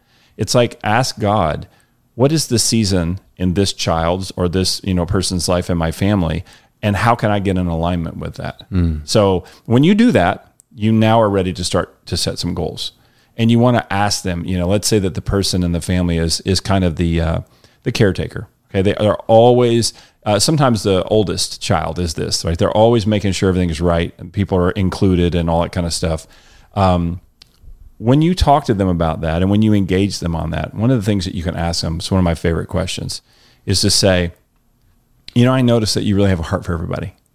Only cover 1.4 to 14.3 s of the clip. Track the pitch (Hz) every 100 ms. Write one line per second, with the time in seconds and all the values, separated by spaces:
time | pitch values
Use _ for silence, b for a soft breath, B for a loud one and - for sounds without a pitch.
1.4 | 80 78 82 b b b _ - 139 160
2.4 | - 117 - 113 101 92 85 92 - -
3.4 | 90 87 98 - - 82 82 92 92 -
4.4 | 90 92 92 - 98 90 82 98 87 92
5.4 | - 90 87 85 82 - 98 104 82 82
6.4 | - b b _ 107 98 117 120 107 104
7.4 | 98 92 90 82 85 90 80 - 82 -
8.4 | 82 - - 92 85 78 73 107 98 92
9.4 | - B B 117 160 208 240 117 87 -
10.4 | - _ _ - 107 110 110 117 107 98
11.4 | 92 85 87 90 - _ - 90 - -
12.4 | 87 87 78 - - - b b b b
13.4 | 113 117 123 120 - 98 104 - 92